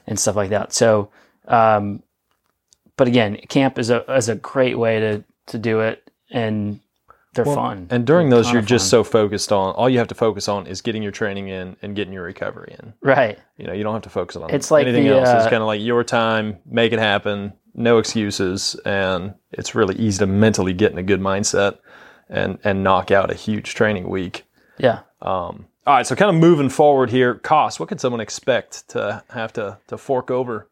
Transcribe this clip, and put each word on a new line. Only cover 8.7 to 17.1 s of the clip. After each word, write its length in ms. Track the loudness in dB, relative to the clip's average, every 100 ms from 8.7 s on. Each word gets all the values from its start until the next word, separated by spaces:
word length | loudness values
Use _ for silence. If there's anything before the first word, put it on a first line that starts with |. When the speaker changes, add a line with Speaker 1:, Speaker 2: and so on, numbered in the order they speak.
| 2 4
Speaker 1:
fun. 40 |
Speaker 2:
so 140 | 2
focused 480 | 4 2 2 -2 -2
on, 240 | 0 0 0
all 120 | 2
you 120 | 2
have 80 | -2
to 80 | 0
focus 320 | -2 -2 -4
on 180 | -6 -6
is 160 | -8
getting 220 | -6 -6
your 80 | -6
training 380 | -6 -6 -6 -10
in 260 | -10 -10 -14
and 120 | -10 -8
getting 160 | -8
your 120 | -8
recovery 520 | -12 -10 -10 -10 -20 -20
in. 140 | -20 -6
Speaker 1:
Right. 340 | 2 2 2 -2 _ _
Speaker 2:
You 100 | -10
know, 60 |
you 100 | -6
don't 100 | -6
have 80 | -6
to 80 | -8
focus 260 | -8 -8 -10
on 120 | -6
Speaker 1:
It's 220 | -4 2
like 160 | 2 4
Speaker 2:
anything 160 | 2 4
Speaker 1:
the, 60 | 4
Speaker 2:
else. 100 | 4
It's 160 | 4 4
Speaker 1:
uh, 40 |
Speaker 2:
kinda 140 | 2 0
like 140 | -2
your 220 | 0 0
time, 540 | 0 0 0 0 -2 -8 -6
make 260 | 0 2
it 60 | 2
happen, 560 | 2